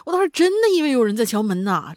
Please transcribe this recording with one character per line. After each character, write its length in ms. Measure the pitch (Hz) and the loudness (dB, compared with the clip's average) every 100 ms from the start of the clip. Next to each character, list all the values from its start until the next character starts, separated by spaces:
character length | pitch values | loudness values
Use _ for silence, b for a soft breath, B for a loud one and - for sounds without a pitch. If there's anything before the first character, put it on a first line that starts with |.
| - | -6
我 80 | |
当 100 | 359 | -2
时 60 | 381 | -2
真 200 | - 359 | 2 0
的 280 | 415 453 359 | 2 2 2
以 40 | |
为 80 | 302 | 2
有 120 | 262 | 2
人 140 | 220 214 | 2 0
在 80 | 226 | -2
敲 180 | 208 | -2
门 220 | 214 180 196 | -2 -2 -2
呐， 280 | 175 139 | -4 -6